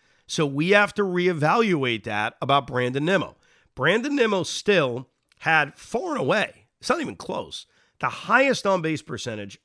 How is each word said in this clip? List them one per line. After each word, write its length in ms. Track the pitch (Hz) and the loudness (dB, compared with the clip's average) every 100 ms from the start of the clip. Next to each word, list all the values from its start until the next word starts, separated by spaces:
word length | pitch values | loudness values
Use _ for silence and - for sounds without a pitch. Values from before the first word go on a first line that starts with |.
| _ _ - | _ _ -8
So 180 | - 147 | -2 -2
we 260 | 139 170 | 0 4
have 220 | 202 208 - | 4 4 0
to 60 | |
reevaluate 1000 | 196 180 180 165 151 226 220 165 127 113 | -2 0 0 2 2 2 2 2 0 -2
that 320 | 110 104 110 - | -4 -4 -4 -2
about 280 | 135 139 131 | 2 2 2
Brandon 380 | 123 123 131 151 | -2 -2 0 0
Nimmo. 320 | 190 90 - _ _ _ | 0 -2 -10 _ _ _
Brandon 420 | - 151 214 269 285 | -2 2 2 2 0
Nimmo 280 | 226 196 | 2 0
still 680 | 151 - - 190 135 120 135 _ _ _ | -2 -4 2 2 2 -2 -10 _ _ _
had 360 | 156 160 143 - | 2 2 2 -6
far 360 | - 233 359 | -8 -6 -4
and 80 | 269 | -2
away, 480 | 135 208 165 - _ _ | 0 0 -2 -8 _ _
it's 100 | - | -2
not 100 | 339 | -2
even 160 | 247 92 | -4 -10
close, 520 | - - - - - _ _ - | -10 -8 -10 -14 -18 _ _ -8
the 100 | 127 | -6
highest 560 | - - 233 277 220 202 | -6 2 4 4 2 0
on-base 380 | 185 160 156 | 0 0 -4
percentage 560 | - 131 123 107 101 - | -6 -10 -8 -8 -10 -12